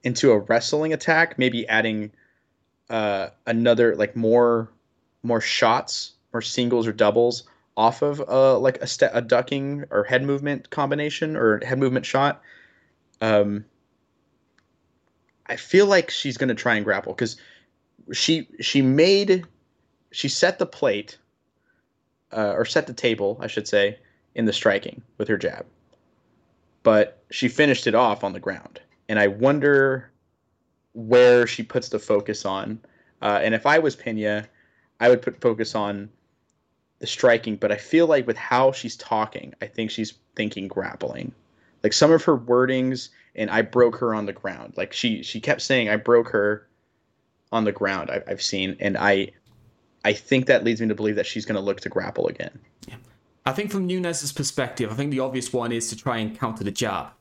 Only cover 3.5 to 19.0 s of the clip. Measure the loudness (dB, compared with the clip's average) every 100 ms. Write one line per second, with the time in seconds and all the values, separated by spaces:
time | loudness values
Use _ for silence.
3.5 | 2 4 6 4 2 -2 0 2 4 4
4.5 | 2 -4 _ _ _ _ _ -4 -2 -2
5.5 | 2 2 2 -2 -10 -10 _ _ -8 -6
6.5 | -4 0 0 -2 2 2 4 2 0 -14
7.5 | _ _ 0 2 2 -4 -2 -2 4 4
8.5 | 4 2 -2 -8 0 0 0 2 0 2
9.5 | -6 -4 -8 -2 -2 0 0 0 -2 -2
10.5 | -6 -8 -6 -4 -2 -4 -4 -6 2 2
11.5 | 2 -2 0 0 0 -2 0 0 -2 _
12.5 | -20 _ _ _ _ _ _ 2 4 2
13.5 | -2 -10 _ _ _ _ _ _ _ _
14.5 | _ _ _ _ _ _ _ _ _ -12
15.5 | -12 2 4 6 4 2 -6 -6 -2 -2
16.5 | 0 0 0 0 -2 -4 -4 -4 -6 -20
17.5 | _ _ _ _ _ -12 -4 0 0 -4
18.5 | -10 0 2 4 4